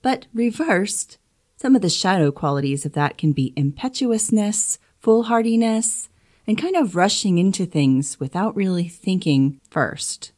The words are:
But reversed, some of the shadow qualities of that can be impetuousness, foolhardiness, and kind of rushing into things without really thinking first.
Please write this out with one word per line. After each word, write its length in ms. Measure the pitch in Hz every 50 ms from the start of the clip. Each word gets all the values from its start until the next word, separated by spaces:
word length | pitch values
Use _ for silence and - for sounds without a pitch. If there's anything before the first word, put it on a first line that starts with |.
But 260 | - 254 262 - - _ -
reversed, 840 | 226 233 240 220 - 311 330 302 175 196 208 - - - _ - _ _ _ _ _ _ _ _
some 220 | _ - 262 269
of 40 | 254
the 80 | 180 175
shadow 400 | - - - 185 196 185 156 143 143
qualities 520 | - - 147 143 139 139 139 139 139 -
of 60 | 147
that 260 | - 147 147 143 -
can 140 | - - 156
be 220 | 143 143 131 127 -
impetuousness, 1200 | 147 143 139 143 - - 254 254 - 277 240 226 220 - - 226 214 208 208 220 - - - - - _ _ _ _
foolhardiness, 1080 | - 226 220 226 233 220 233 226 226 233 226 226 226 226 220 220 233 - - - - - _ _ _ _ _ _ _
and 120 | - 214
kind 180 | - 302 359 381
of 220 | 349 285 196 170
rushing 400 | 175 180 202 - - - 202 180
into 280 | 170 180 196 190 - 185
things 540 | 175 - 156 143 135 131 131 143 - - _
without 340 | 139 135 - 175 202 226 -
really 360 | 202 196 190 180 175 175 170
thinking 720 | - - - 196 190 180 - 165 143 135 135 139 139 - _ _
first. 640 | - 156 131 - - 147 - - - - - - _